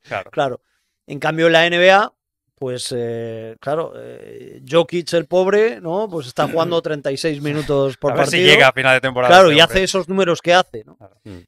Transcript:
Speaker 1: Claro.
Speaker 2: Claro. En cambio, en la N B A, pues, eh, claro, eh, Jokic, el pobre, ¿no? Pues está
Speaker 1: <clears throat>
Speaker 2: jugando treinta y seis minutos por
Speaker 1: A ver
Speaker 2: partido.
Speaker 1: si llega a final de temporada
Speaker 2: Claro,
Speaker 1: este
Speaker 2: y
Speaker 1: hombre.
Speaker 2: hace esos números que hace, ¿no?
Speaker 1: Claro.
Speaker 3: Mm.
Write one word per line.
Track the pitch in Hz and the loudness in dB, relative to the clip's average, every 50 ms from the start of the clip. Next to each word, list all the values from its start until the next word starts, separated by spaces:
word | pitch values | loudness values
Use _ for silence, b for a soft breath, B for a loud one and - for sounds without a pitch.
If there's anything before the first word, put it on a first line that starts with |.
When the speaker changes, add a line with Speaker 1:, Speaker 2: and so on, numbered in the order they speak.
Speaker 1:
Claro. | _ - 123 101 92 - | _ -10 -10 -10 -10 -8
Speaker 2:
Claro. | - 156 143 135 123 - _ _ _ _ _ _ _ _ _ | -6 -4 -4 -4 -6 -10 _ _ _ _ _ _ _ _ _
En | - - 139 | -16 -12 -8
cambio, | 131 151 156 160 165 | -6 -4 -2 2 2
en | 170 165 | 4 4
la | 165 165 | 4 4
N | 170 175 175 | 4 2 4
B | 180 185 | 4 6
A, | 190 196 214 - _ _ _ _ _ _ _ _ _ | 6 4 2 0 _ _ _ _ _ _ _ _ _
pues, | - 139 127 123 123 - - 131 | -12 -10 -8 -8 -8 -8 -8 -6
eh, | 120 117 117 117 117 117 117 113 113 113 113 113 - | -6 -6 -6 -6 -8 -8 -10 -10 -12 -14 -16 -18 -14
claro, | - 135 147 160 160 - - | -10 -8 -6 -6 -6 -8 -12
eh, | 120 117 123 123 - - 107 117 117 120 - - 131 135 127 | -16 -18 -18 -20 -20 -20 -20 -20 -20 -20 -20 -20 -20 -6 0
Jokic, | 147 170 165 - - 175 160 - - | 2 2 2 0 -2 -8 -6 -4 -4
el | 170 160 | -4 -2
pobre, | - 175 180 185 190 202 208 220 226 240 214 | 0 0 0 0 2 2 2 2 0 -2 -6
¿no? | 185 165 170 196 220 214 | -8 -6 -4 -4 -4 -6
Pues | 170 160 131 | -6 -10 -10
está | 123 - - 151 | -8 -4 -4 -4
Speaker 1:
<clears throat> | 139 135 165 165 175 175 | -2 0 -2 -2 0 -2
Speaker 2:
jugando | 170 | -4
treinta | 165 165 156 147 131 143 | -4 -4 -6 -6 -6 -6
y | 139 | -6
seis | 131 - 165 151 143 | -4 -4 -6 -6 -6
minutos | 143 147 143 151 143 131 147 139 139 135 127 | -6 -6 -6 -4 -4 -2 -2 0 0 -2 -4
por | - - 143 | -4 -4 -4
Speaker 1:
A | - | -2
ver | - 143 | 0 -2
Speaker 2:
partido. | 139 - 175 180 | 0 0 2 4
Speaker 1:
si | 147 | 6
llega | 151 147 139 131 | 6 6 6 4
a | |
final | - 131 131 135 131 | 2 2 2 2 2
de | 127 | 2
temporada | 135 131 127 123 123 123 | 0 -2 -2 0 4 6
Speaker 2:
Claro, | 170 185 190 170 | 6 8 8 6
Speaker 1:
este | 147 147 | 4 2
Speaker 2:
y | |
Speaker 1:
hombre. | 165 - - | -2 -2 -2
Speaker 2:
hace | 190 190 | -2 -2
esos | 180 - 190 175 156 | -2 -4 -4 -4 -4
números | 190 190 190 170 165 - | -4 -2 -2 -2 -2 -2
que | - 175 | 0 2
hace, | 175 185 180 _ - 113 107 | 2 2 2 _ -6 -18 -18
¿no? | _ - | _ -20
Speaker 1:
Claro. | _ - 95 95 _ - | _ -20 -20 _ _ -20
Speaker 3:
Mm. | 107 95 87 87 | -20 -20 -20 -20